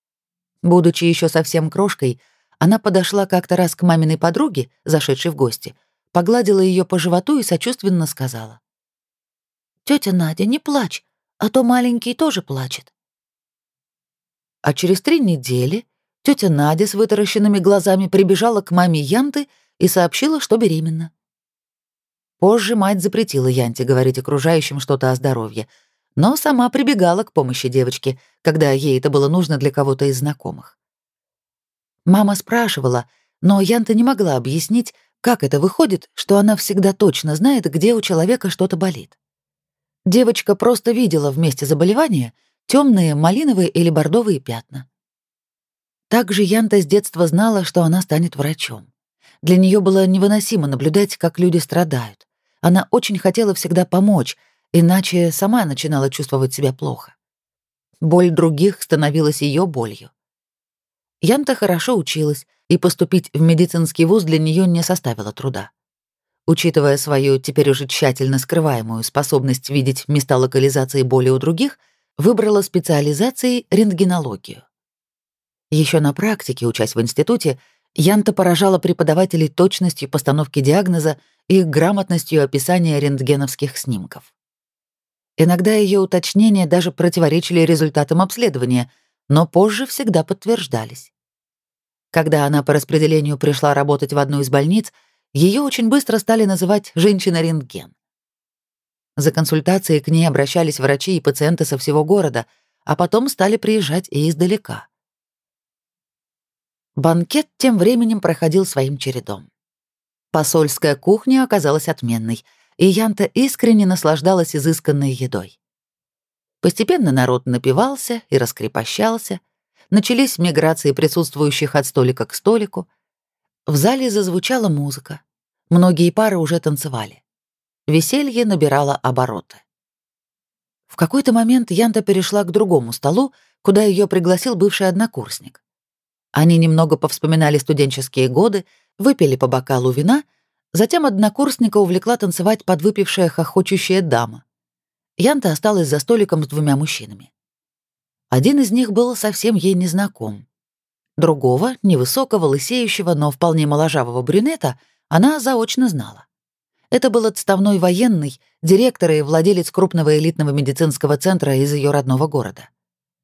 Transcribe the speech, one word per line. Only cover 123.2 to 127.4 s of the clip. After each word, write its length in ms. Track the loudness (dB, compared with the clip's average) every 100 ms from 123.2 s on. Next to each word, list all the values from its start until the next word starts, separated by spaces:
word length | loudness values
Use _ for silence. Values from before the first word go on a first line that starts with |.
| _ _ _ _ -4
В 100 | 0
зале 340 | 2 0 -2
зазвучала 580 | -2 -2 -4 -2 -2 0
музыка. 520 | -2 -4 -8 -14 -18 _ _ _ _ _
Многие 400 | 4 4 4 2
пары 280 | 2 0 0
уже 220 | -2 -2
танцевали. 640 | -2 -4 -6 -10 -10 -16 _ _